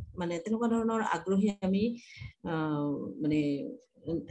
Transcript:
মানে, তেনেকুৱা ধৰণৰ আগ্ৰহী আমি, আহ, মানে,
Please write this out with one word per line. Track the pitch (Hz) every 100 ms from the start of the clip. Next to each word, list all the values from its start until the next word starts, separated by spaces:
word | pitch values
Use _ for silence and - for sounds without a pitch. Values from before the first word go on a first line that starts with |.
| - -
মানে, | 175 170
তেনেকুৱা | 214 220 233
ধৰণৰ | 226 226 226
আগ্ৰহী | 214 170 175 196 214 202
আমি, | 185 196 226 240 - - - -
আহ, | 180 160 156 147 147 139 151 -
মানে, | 147 151 147 143 135 - - _ - 165 -